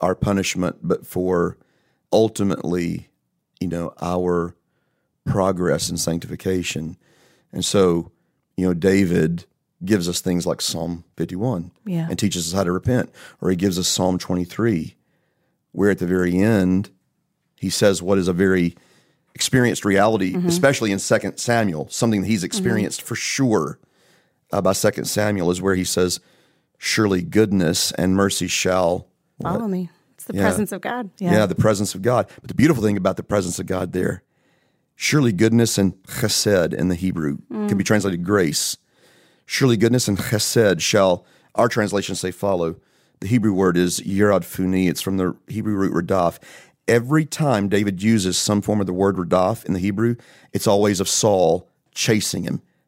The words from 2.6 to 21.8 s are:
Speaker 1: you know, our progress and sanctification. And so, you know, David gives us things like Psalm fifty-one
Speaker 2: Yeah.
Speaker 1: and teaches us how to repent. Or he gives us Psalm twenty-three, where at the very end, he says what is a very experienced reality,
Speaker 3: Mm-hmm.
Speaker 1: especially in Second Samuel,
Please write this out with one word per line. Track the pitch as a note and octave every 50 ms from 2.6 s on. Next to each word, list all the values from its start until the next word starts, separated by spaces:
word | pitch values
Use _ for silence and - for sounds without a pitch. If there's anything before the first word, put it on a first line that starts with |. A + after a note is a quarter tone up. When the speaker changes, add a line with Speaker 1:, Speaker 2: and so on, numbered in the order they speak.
| - D2 F2 F2+ F2 E2+ E2+ E2+ F2 _ _ _ _ _ _ _ _ _ _ _
Speaker 1:
you | - F2
know, | E2+ E2+ E2+ - - -
our | D#2+ F2 F2+ F2+ F2+ F2+ F2 F2 E2+ F2 - _ _ _ _ _ _ _ _ _ _ _ _ _ _
progress | - - G#2 F#2+ F#2+ F#2+ F2 F2+ E2+ C#2+ D#2+ - -
and | F2 E2
sanctification. | - - E2 E2+ - - E2+ - - F#2+ F#2+ F#2 E2+ - - - D#2+ D#2 F2+ - _ _ _ _ _ _ _ _ _ _
And | - - F#2
so, | - - G#2 F#2+ F2+ E2+ E2+ E2 - _ _ _ _ _ _ _ _ _ -
you | F#2
know, | F#2 F2+
David | E2+ D#2 F#2+ F#2+ G2 G2 E2+ F2 F2 D#2+ E2 E2+ E2+ - _ _ _ _ _ _ _ F2
gives | F#2 A2 G2 E2+ F2
us | E2+ -
things | - F#2 F2+ F2 E2+
like | F2 D#2+ -
Psalm | - - - E2 E2 E2+ F2 E2+ E2+ _ _
fifty-one | - E2+ E2+ F#2 F2+ G#2+ B2+ A#2 F2+ E2+ F2+ - _ _
Speaker 2:
Yeah. | G#3+ F3+ E3 E3 D#3+
Speaker 1:
and | - -
teaches | G#2+ G2+ F2 F2+ E2 E2
us | F2
how | G2 F#2+
to | F2
repent. | F2 F#2 - - B2+ B2 E2 - _ - - - - _
Or | - F2+
he | F#2+
gives | E2+ F#2+ G2+ E2+ F2+
us | F2+ -
Psalm | - - F#2 F#2 F#2 F2+
twenty-three, | - - F#2 F2+ F2+ F2 - - G#2+ A#2 G#2+ E2 D#2 - - _ _ _ _ _ _ _ _ _ _ _ _ _ _ _
where | _ - F#2+ G#2
at | F#2 -
the | F2+ F2
very | F#2 F#2 F2+ F2+ F2 F#2
end, | G2 A2 A#2 G2+ F#2 F2+ F#2 F#2 G2+ - _ _ _ _ _ _ _ _ _ _ _ _ _
he | _ - G2
says | - - G#2+ G#2 G2 E2
what | E2+ F2+ G2+ G2
is | F2+ F2+
a | F2+
very | E2+ G2 F#2+ F#2 F#2 F2 E2+ - - _ _ _ _ _ _ _ _ _ _ _
experienced | - - - - B2+ B2 A#2 - - -
reality, | G#2 F#2+ F#2+ G2+ A2 A2 G#2 F#2+ F#2 -
Speaker 3:
Mm-hmm. | F3 F3 F3
Speaker 1:
especially | E3+ F3 F3+ C#3 C#3 - A#2 G#2+
in | G2 F#2
Second | - - A#2+ G#2+ - A#2 - -
Samuel, | - - A#2+ A#2 A2 G2+ E2 D2+